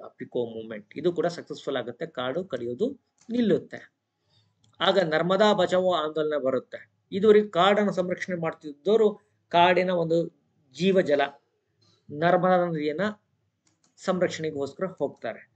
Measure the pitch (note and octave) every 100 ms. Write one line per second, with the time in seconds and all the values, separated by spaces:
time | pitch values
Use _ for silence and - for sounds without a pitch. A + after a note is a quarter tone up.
0 | A2 - C3 B2+ A#2 A2+ A2+ G#2+ - C#3
1 | E3+ E3 E3 E3 B2+ - - C3+ A#2+ A2
2 | - - B2+ D#3 F#3+ A#2+ A#2+ B2 A#3+ C4+
3 | _ _ - A#3+ A3 C#3+ - A#2 - _
4 | _ _ _ _ _ _ _ - E3+ F#3+
5 | E3 D#3 F3 F#3+ G#3 F3+ F3+ F#3 F#3 E3+
6 | D#3 D#3 D3+ D3 C3 B2+ - A#2 - _
7 | _ F#3+ G#3+ G#3 G#3 E3 F#3+ G#3 G3+ F3+
8 | F3+ F3 - F3+ D#3+ - D#3 C#3+ F#3+ A3
9 | G#3 G#3 _ _ _ E3+ F3+ F3+ F#3 F3+
10 | E3 E3 E3 - _ _ _ - F#3 F#3+
11 | - C#3+ A#3 - _ _ _ _ _ _
12 | - D3 E3+ F3 F3+ F3+ F3 D#3+ D3 D3+
13 | G#3 G#3+ _ _ _ _ _ _ _ _
14 | - F3+ E3+ E3 D#3 C#3+ C#3 - F#3+ -
15 | C#3 - A#2+ G#2+ -